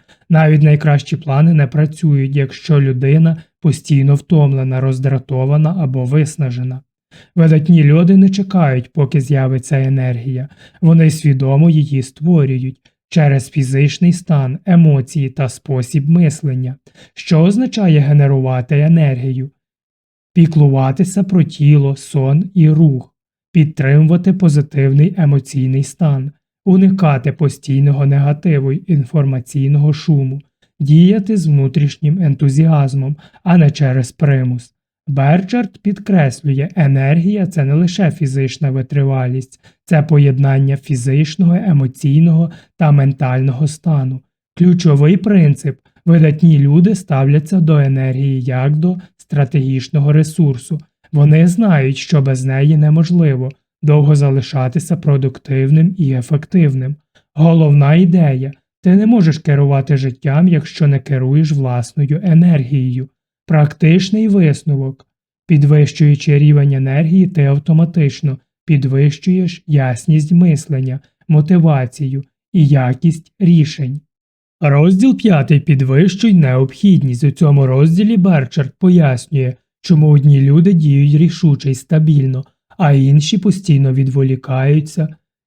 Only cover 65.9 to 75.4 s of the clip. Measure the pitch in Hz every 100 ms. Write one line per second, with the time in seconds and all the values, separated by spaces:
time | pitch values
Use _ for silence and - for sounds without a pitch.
65.9 | - 147 147 - 143 151 147 139 135 135
66.9 | 135 160 185 185 156 139 143 147 160 165
67.9 | 170 143 - 147 131 _ _ - 147 131
68.9 | 135 143 147 - 185 175 - - 147 131
69.9 | 123 - 156 151 175 175 147 - 139 131
70.9 | 131 - _ - 151 151 180 160 143 127
71.9 | - 135 135 - _ _ 190 143 143 127
72.9 | 127 170 170 - _ 185 170 147 - 131
73.9 | 143 - _ _ _ _ _ 151 139 165
74.9 | 190 262 - 226 165